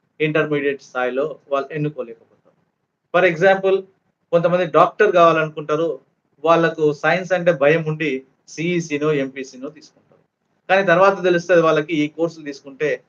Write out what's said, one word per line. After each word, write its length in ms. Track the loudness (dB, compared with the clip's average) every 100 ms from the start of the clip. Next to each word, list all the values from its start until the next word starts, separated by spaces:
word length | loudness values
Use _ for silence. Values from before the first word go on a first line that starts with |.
| _ _
ఇంటర్మీడియట్ 600 | -2 -2 -2 -2 -2 -4
స్థాయిలో 580 | -8 -6 -4 -2 -6 -8 _
వాళ్ళు 240 | -6 -6
ఎన్నుకోలేకపోతారు. 800 | -6 -6 -6 -12 -14 _ _ _ _ _ _ _ _ _ 0
For 200 | 2 2
example, 440 | 2 4 2 -2 -4 _ _ _ _
కొంతమంది 340 | 0 0 0 0
డాక్టర్ 460 | 2 2 2 2
కావాలనుకుంటారు, 880 | 4 4 2 -2 -8 -6 -4 -4 -6 _ _ _ _
వాళ్ళకు 500 | 0 2 2 0 -2
సైన్స్ 380 | 0 -2 -2 -2
అంటే 180 | -2 0
భయం 320 | 2 2 2 -2
ఉండి 360 | -4 -4 -4 -8 _ _
సిఈసీనో, 640 | -8 -4 -4 -4 -4 -2
ఎంపీసీనో 560 | -2 -4 -8 -14 -14 -16
తీసుకుంటారు, 520 | -18 -20 _ _ _ _ _ _ _ 0
కానీ 180 | 0 4
తర్వాత 360 | 4 4 4
తెలుస్తుంది 380 | 0 0 4 4
వాళ్ళకి 340 | 4 2 0 -2
ఈ 120 | -4
కోర్సులు 380 | -2 -6 -6 -14
తీసుకుంటే 580 | -14 -16 -6 -4 -4